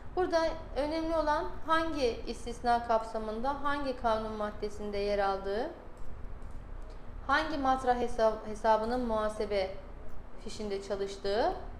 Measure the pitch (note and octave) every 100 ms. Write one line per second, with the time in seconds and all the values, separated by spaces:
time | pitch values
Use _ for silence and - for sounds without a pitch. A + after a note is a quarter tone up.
0 | - - F4+ D#4+ D#4+ D4 - - D4 D#4+
1 | D#4+ E4 D4+ D4 F4 - D4 D#4+ E4 D4
2 | B3 - - A3+ A#3+ A#3 A#3+ A#3 A#3 A3+
3 | - A3+ A3 G#3+ C4 C#4+ C#4+ C#4+ C4+ B3
4 | A#3+ A3 A3 G#3+ G#3 G#3 G#3 G3+ G#3 G3+
5 | G3+ G3+ G3 F#3+ G3 G3+ D4+ - - -
6 | - - - - - - - - - -
7 | - - - C#4 D#4 D4+ C4+ C4 B3 A#3+
8 | A#3 - A3 G#3+ G#3+ G#3 A3+ A3 A3 B3
9 | A#3+ A3 G#3+ G#3 G#3 G3+ F#3 - - -
10 | - - - - G#3+ - G#3+ G3 - G3+
11 | G3 - G3+ G3+ D#4 F#4+ -